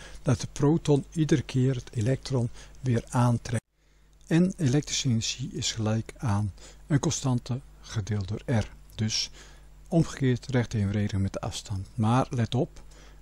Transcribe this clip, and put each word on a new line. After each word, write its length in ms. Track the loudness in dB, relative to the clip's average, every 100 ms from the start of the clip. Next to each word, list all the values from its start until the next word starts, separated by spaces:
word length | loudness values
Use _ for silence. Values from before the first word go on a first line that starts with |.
| -12 -6
dat 180 | 0 0
de 60 | -2
proton 520 | 2 4 4 4 2 2
iedere 300 | -2 2 2
keer 320 | 2 0 2
het 160 | 0 -4
elektron 580 | -2 0 0 -2 -2 -2 -6 -16 -6
weer 240 | 0 0 0
aantrekt. 560 | 2 4 2 0 -4 -6 _ _ _ -20 -20 0
En 280 | 4 4 2
elektrische 520 | 2 2 2 -2 2
energie 420 | 0 0 -4 -6
is 200 | -4 -4
gelijk 400 | -2 0 0 -2 -6
aan 360 | 0 0 0 -6 -16 -20 0
een 120 | 2
constante 600 | 2 0 0 -2 -2 -6 -8 -18
gedeeld 480 | -8 -6 -2 -4 -2
door 140 | -6 0
R. 220 | 0 0 -8 -14
Dus 360 | -4 -2 -2 -4 -10 -20 -20 -20 -20 -2
omgekeerd 580 | 0 0 0 0 0 0
recht 280 | -2 0
evenredig 440 | 0 0 0 0 0
met 140 | -2
de 80 | -2
afstand. 460 | -6 -8 -8 -8 -6
Maar 320 | 0 2 2 2
let 240 | -2 0
op, 280 | 0 -2 -6 -20 -20 -20 -18